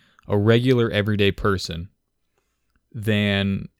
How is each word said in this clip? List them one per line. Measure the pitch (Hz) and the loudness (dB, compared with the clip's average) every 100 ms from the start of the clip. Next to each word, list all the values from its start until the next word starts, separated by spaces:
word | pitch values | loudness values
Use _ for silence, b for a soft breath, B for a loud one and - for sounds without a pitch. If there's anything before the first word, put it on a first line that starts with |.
| b b - | b b -4
a | 101 | 0
regular | 107 117 127 123 113 | 4 4 4 2 2
everyday | 104 104 104 101 | 0 -2 2 0
person | - 107 92 - 82 87 _ _ _ _ _ _ _ _ _ _ | 0 -2 -2 -4 -10 -12 _ _ _ _ _ _ _ _ _ _
than | - 104 104 104 98 98 98 - _ | -8 -2 0 0 0 -2 -4 -8 _